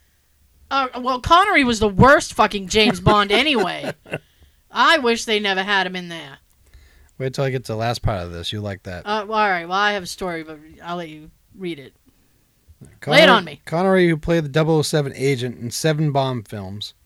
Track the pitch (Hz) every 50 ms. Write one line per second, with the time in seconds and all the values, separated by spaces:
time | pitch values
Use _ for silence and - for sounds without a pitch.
0 | _ _ _ _ _ _ _ _ _ _ _ _ _ - 269 277 269 262 - 247
1 | 247 247 262 247 240 - 330 349 392 427 381 311 277 240 233 208 220 208 196 180
2 | - 247 - 233 - - - - 214 202 214 208 190 180 - 208 214 214 208 180
3 | 180 208 214 208 202 202 202 220 262 311 285 226 190 175 160 151 143 - - _
4 | _ - - - _ _ _ _ _ _ _ _ _ _ - 208 247 294 330 320
5 | 254 233 233 220 - - 220 208 208 202 190 185 190 202 208 196 185 185 185 185
6 | 180 175 170 165 151 139 139 - _ _ _ _ _ _ _ - - _ _ _
7 | _ _ _ - 131 131 127 - 139 135 127 131 120 - 113 107 113 120 120 104
8 | - - 110 92 87 87 87 85 85 - - 104 104 104 98 92 - 98 90 87
9 | - 208 208 220 202 202 220 214 214 202 190 175 170 170 180 196 208 208 208 202
10 | 180 175 - - 202 180 170 165 156 156 160 147 156 156 165 - - 170 175 175
11 | 170 156 156 156 156 170 _ _ _ _ _ 202 190 175 165 139 131 113 _ _
12 | _ _ _ _ _ _ _ _ _ _ _ _ _ _ - - - - - -
13 | - - 254 277 320 294 247 214 180 160 143 - - - 156 165 185 190 190 185
14 | 180 170 165 151 - - 170 170 160 143 131 156 160 151 165 156 143 - - 156
15 | 143 139 - - 127 139 139 120 123 123 113 - 117 120 - - - 160 156 151
16 | 160 151 135 139 135 131 127 120 104 - - 107 98 92 98 104 107 - - _
17 | _